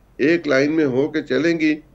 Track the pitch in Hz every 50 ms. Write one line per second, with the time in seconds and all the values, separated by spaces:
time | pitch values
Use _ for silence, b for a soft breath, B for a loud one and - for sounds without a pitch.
0 | _ _ _ - 117 151 170 170 165 151 135 131 143 147 156 165 156 139 120 127
1 | 143 151 151 156 139 - 127 131 151 170 170 160 156 156 151 151 - - -